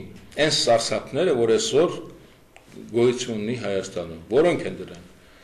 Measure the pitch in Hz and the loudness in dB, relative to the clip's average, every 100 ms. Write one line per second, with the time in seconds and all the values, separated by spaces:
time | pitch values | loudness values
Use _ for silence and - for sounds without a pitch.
0 | - - - - 151 147 123 117 - 107 | -8 -18 -12 -2 0 2 4 2 2 -4
1 | - 131 180 131 113 110 - 131 170 - | -4 -2 0 2 4 2 4 2 2 0
2 | - - - - _ - - - - 110 | -12 -18 -20 -20 _ -20 -20 -20 -4 2
3 | 123 120 - 110 107 120 104 98 92 - | 2 2 -2 -4 -4 -4 -2 -4 -4 -8
4 | 82 82 82 120 175 156 95 92 85 - | -10 -10 0 4 4 2 -4 -8 -12 -16
5 | - - - - | -20 -20 -20 -20